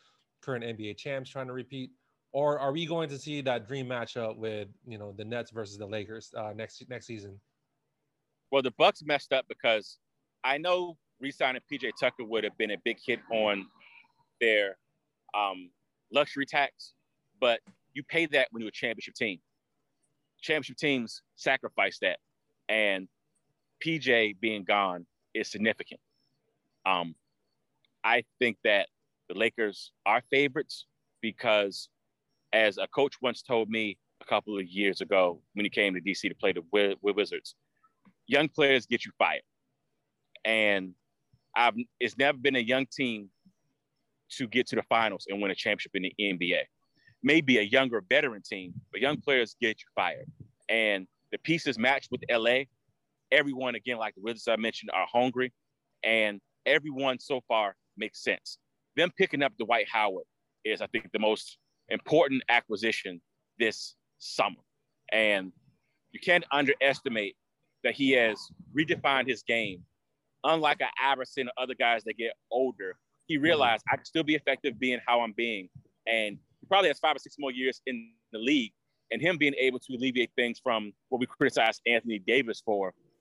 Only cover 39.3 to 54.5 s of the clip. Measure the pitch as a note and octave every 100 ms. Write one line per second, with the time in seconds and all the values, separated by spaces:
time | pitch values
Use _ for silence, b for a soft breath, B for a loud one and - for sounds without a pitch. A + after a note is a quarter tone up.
39.3 | D2+ - _ _ _ _ _ _ _ _
40.3 | - G#2+ A2 G#2+ G2 F#2 F2 _ _ _
41.3 | _ _ - A#2+ G#2+ B2 - A#2 B2+ C#3
42.3 | C#3+ C3 C3 A2+ B2+ C3+ - C3 A2 G2
43.3 | _ _ _ _ _ _ _ _ _ -
44.3 | - B2 A#2 A#2+ A2+ - A#2 A2 F#2+ -
45.3 | G2 G2+ F#2 A2+ G#2 - G2 F#2 - G2+
46.3 | F2+ F2 F2 - _ _ _ b b B2+
47.3 | D#3 C#3+ A#2+ G#2 C3 C3 A2+ F#2 C3+ D3+
48.3 | G#2+ - G2+ F#2 - - G2 B2+ D3+ B2
49.3 | C3 A2+ - A2+ G#2+ - - F2+ D2 -
50.3 | - - _ - A2+ A2 G2+ F#2 _ _
51.3 | - - E3 D#3 A2+ B2 C3+ - B2 -
52.3 | A#2+ A2+ B2 C3+ _ _ _ _ _ -
53.3 | C#3 C#3+ C3 C3 A#2 B2 A#2 G#2+ F#2+ G#2
54.3 | A2+ A#2+